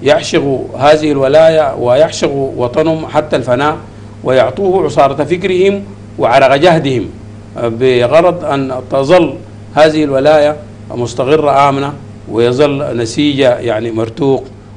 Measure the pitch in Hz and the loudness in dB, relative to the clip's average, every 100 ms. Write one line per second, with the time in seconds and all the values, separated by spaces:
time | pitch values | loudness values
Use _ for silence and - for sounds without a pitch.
0 | 135 156 - 165 139 131 - 123 139 156 | 0 0 0 -2 -2 -4 -6 0 2 2
1 | 151 139 135 151 160 160 143 - 120 131 | 2 0 2 4 4 4 0 -2 0 2
2 | 165 - 160 139 135 120 120 - 156 160 | 2 0 -4 -4 -6 -4 -4 0 0 -2
3 | 156 151 151 147 127 127 147 165 - - | -2 -4 -2 -4 -2 0 0 -4 -10 -18
4 | - - - 131 123 127 196 185 151 143 | -18 -10 0 2 2 0 0 0 0 2
5 | 139 139 143 175 185 180 196 202 - - | 0 0 -2 -2 -2 0 0 0 -8 -16
6 | - - 120 131 135 143 175 160 139 123 | -14 -4 2 4 4 4 4 2 0 -4
7 | 92 - - - - - 120 113 131 123 | -6 -12 -18 -20 -16 -6 -6 0 2 2
8 | 120 156 175 170 156 139 131 127 - 139 | 4 4 2 0 -4 -4 -4 -8 -4 -2
9 | 135 180 156 - - - - - 156 156 | 2 4 2 -4 -16 -20 -6 2 2 2
10 | 147 135 143 156 147 151 - - - 120 | 0 2 4 4 2 -2 -12 -18 -12 -8
11 | 120 - 131 156 147 139 143 139 143 147 | -6 -4 0 2 2 2 2 2 -4 -8
12 | - - - 107 120 127 147 135 120 117 | -16 -18 -6 0 0 2 0 0 -4 -4
13 | 113 - 147 139 131 120 120 110 113 110 | -4 -2 0 2 2 2 -2 -4 -4 -4
14 | 113 110 139 135 - - - | -6 -2 0 0 -4 -20 -20